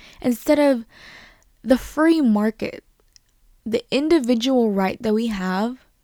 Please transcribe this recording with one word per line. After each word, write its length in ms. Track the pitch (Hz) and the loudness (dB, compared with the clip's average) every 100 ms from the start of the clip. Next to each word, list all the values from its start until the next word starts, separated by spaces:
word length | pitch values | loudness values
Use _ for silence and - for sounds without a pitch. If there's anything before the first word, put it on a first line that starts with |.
| - - | -20 -6
instead 380 | 254 233 - 294 | -4 -2 0 2
of 260 | 285 240 226 - - - - _ _ _ | 4 2 -4 -20 -20 -20 -20 _ _ _
the 160 | 220 254 | 0 0
free 440 | - - 320 320 | 0 0 2 4
market, 640 | 247 208 220 - - - - _ _ _ _ _ _ _ 220 | 2 2 0 -4 -10 -12 -20 _ _ _ _ _ _ _ -6
the 180 | 226 - | -6 -2
individual 800 | 262 311 339 240 240 254 254 226 | -2 0 -2 0 0 0 0 2
right 300 | 196 190 - | 0 -2 -2
that 120 | 220 | -2
we 140 | 214 233 | -2 -2
have 580 | 202 185 190 233 254 _ _ | -4 -4 -2 -4 -8 _ _